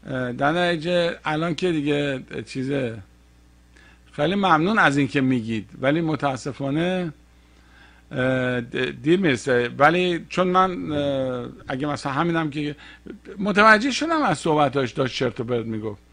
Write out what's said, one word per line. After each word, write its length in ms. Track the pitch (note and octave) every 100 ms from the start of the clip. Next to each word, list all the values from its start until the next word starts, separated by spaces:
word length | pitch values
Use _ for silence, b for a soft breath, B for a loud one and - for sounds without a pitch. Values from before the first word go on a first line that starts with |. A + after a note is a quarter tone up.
| -
اه، 240 | C3 B2
در 180 | B2 C#3
نتیجه 680 | E3 F3 E3+ D#3 F3+ E3+ - -
الان 300 | D#3 E3 D3
که 160 | F#3
دیگه 520 | D#3+ C#3+ D3 C#3+ C3+ - - A2+
چیزه، 500 | C3 C3 C#3 B2+ A2+ G2+ _ _ _ _ _ _ b b b _
خیلی 240 | - D3+ G3+
ممنون 440 | F#3+ D#3+ E3 A3
از 180 | E3+ C#3
این 100 | C3+
که 140 | C#3+
میگید، 480 | C3 B2+ A2+ A2+ G2 -
ولی 200 | C3 D#3
متاسفانه، 1120 | E3 D3+ C#3+ C3 - B2 C#3 C#3+ F3 F#3 F3+ - _ b b b b b b b b
اه، 500 | C3+ B2+ C3 B2+ B2
د-، 20 | A#2+ B2+ B2+ C3+
دیر 160 | B2+ F3+
میرسه. 500 | F#3+ B2 - B2 A#2+ B2
ولی 480 | C#3+ F3 F3+ E3+ -
چون 180 | - F#3
من، 440 | F3+ F#3+ F3+ -
اه، 580 | D3 C#3+ C3+ C3 B2 B2 B2+ -
اگه 200 | C3+ D3
مثلاً 240 | C#3+ C#3+
همینم 380 | C3 E3+ E3 D#3+
که 260 | C#3+ D3 D3 B B - G#3+ - -
متوجه 540 | G3+ G3+ A3 G#3+ C4
شدم 300 | A#3+ D#4 E4
از 160 | B3+ D#3+
صحبتاش 520 | E3+ D3+ D3 C3 B2+
داشت 240 | B2+ C3+ -
چرت 240 | B2+ G#2+
و 40 |
پرت 220 | A#2 A#2+ A2+
میگفت 360 | A2 G#2+ G#2 _